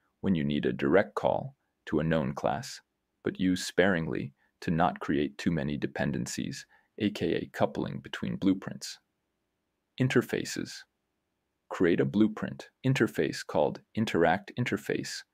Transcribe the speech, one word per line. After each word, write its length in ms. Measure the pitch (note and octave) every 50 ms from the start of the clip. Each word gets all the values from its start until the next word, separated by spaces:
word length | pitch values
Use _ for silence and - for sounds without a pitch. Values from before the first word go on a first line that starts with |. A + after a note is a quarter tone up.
| _ _ _ _
when 140 | - F#2+ F#2+
you 100 | E2 D2
need 220 | C#2+ D2 D2 C2
a 60 | C2 B1
direct 420 | C2 C#2 C#2 D#2 F#2+ G#2+ - -
call 420 | - - C2 - - - - - _ _ _ _ _ _
to 120 | - - D2
a 60 | D#2
known 300 | D#2+ D#2+ D#2+ C#2+ C2 C#2
class, 460 | - - A1 B1 D2 - - - - - _ _ _ _ _ _ _ -
but 160 | - F#2+ -
use 260 | F#2 F#2 F2+ F2+ -
sparingly 680 | - - - F2 G2+ F#2+ E2 E2 D2+ A#1+ G1+ - C3+ - _ _ _ _ _
to 100 | - -
not 300 | F2 D#2+ E2+ F2 - -
create 380 | - - E2 C#2 D2 C#2 - -
too 120 | - G2
many 280 | E2+ D#2 C2+ D2 D2+ C#2
dependencies, 880 | - - - - D2 D2 C#2 - - - - - - - C#3 - - - _ _ _ _ _ -
A 120 | - G#2
K 220 | G#2 - - E2 E2+
A 160 | - - - -
coupling 480 | - - - - - - - - -
between 360 | - - - - - - A#1+
blueprints. 600 | - - G2 F#2 G2 - - - - - - - - _ _ _ _ _ _ _ _ _ _ _ _ _ _ _ _ _ _ _ -
Interfaces. 840 | C3 C3 - B2+ A2 - - - - - - - - - - - - _ _ _ _ _ _ _ _ _ _ _ _ _ _ _ _ -
Create 300 | - - F#2 E2+ F2 -
a 40 | C2+
blueprint 640 | C2+ C#2 G2+ A2 G#2+ - - - - - - - - _ _ -
interface 600 | C3 C3+ - A#2+ G#2+ - - D#2+ - - - -
called 340 | - - E2+ D2+ C2+ - - - _ -
Interact 580 | A2 A2+ A2+ - E2+ E2+ D#2+ D#2+ G2 - - - -
Interface 640 | B2 - - F#2+ - - - - C2+ - - - - _